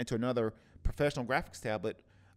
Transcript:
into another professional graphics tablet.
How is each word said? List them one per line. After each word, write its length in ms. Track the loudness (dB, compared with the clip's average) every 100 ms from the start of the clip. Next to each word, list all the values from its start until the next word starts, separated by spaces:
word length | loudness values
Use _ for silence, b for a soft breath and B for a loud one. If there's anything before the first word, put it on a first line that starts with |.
into 160 | -2 0
another 380 | 2 2 0 -2 B B
professional 420 | -2 2 2 2 0
graphics 340 | 0 -2 -6
tablet. 400 | -4 -2 -2 -6 -12 b b